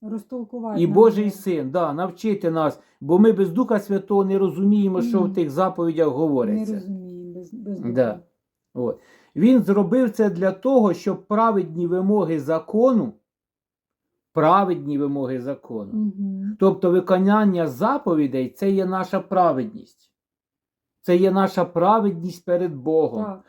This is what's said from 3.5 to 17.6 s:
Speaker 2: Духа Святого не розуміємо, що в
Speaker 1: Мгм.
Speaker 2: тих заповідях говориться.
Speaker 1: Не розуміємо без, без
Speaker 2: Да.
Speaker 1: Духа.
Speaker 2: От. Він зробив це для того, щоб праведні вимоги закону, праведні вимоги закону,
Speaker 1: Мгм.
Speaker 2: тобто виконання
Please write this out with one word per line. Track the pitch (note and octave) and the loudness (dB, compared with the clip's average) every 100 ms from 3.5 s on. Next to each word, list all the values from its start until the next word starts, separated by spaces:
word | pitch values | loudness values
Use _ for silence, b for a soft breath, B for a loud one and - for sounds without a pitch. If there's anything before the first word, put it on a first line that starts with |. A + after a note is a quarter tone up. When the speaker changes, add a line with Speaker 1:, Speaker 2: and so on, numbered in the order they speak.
Speaker 2:
Духа | E3+ B3+ G#3+ | 0 0 -2
Святого | G3+ G3 F#3+ G3+ G3 | -2 -4 0 0 2
не | G3 | 2
розуміємо, | F#3+ D3+ G3 G#3 G3 F3+ | 0 0 2 2 2 0
що | - G3 | 0 0
в | F3 | 0
Speaker 1:
Мгм. | |
Speaker 2:
тих | F#3+ D#3+ | 0 -2
заповідях | C#3 F#3+ F3+ E3+ D#3 D#3+ | 0 -2 0 -2 0 0
говориться. | C3 D#3+ C#3 A#2 G#3+ G#3+ | 2 0 0 0 -2 -4
Speaker 1:
Не | G#3 | -8
розуміємо | F#3+ F#3+ F3+ F3+ F3 | -8 -12 -12 -14 -14
без, | F3 F3 | -16 -16
без | A#3 G#3 F#3+ | -16 -12 -8
Speaker 2:
Да. | A#2+ | -4
Speaker 1:
Духа. | A#2+ B2 F2+ - _ _ _ _ | 0 0 -2 -12 _ _ _ _
Speaker 2:
От. | - A#2+ - b b b - | -6 -6 -6 b b b 2
Він | G#3+ C4 | 4 4
зробив | E3+ G3 F#3+ A#3+ B3+ | 4 2 2 2 0
це | G3+ G#3+ | 0 -2
для | E3+ F#3+ | 0 -2
того, | F#3+ B3+ C4+ G#3 | -2 0 2 2
щоб | E3+ - F3 - | 0 -4 -6 -4
праведні | G#3 A3+ G3+ E3+ D#3+ F3 | 0 2 0 -2 -4 -4
вимоги | F3+ F#3+ G#3 F3 D#3+ | -2 0 0 0 -2
закону, | C3+ D#3+ D#3+ G#3+ B3+ A#3+ C3 - _ _ _ _ _ _ _ _ _ _ _ | -2 -4 -2 2 2 2 0 -6 _ _ _ _ _ _ _ _ _ _ _
праведні | - D#3+ F#3 G3 E3 C#3+ C#3+ | 0 4 4 2 -2 -4 -4
вимоги | C#3+ C#3 C3 C3 | -2 -4 -4 -6
закону, | B2 C3+ - - G2+ | -8 -10 -10 -10 -8
Speaker 1:
Мгм. | A3 G#3+ F#3+ G3 F#3+ G3 G#3+ | -4 -4 -4 -6 -6 -8 0
Speaker 2:
тобто | F#3+ F#3 F3+ | 0 2 2
виконання | F3+ F3+ F#3 F#3+ G#3+ G#3 F3+ | 0 2 2 4 4 2 2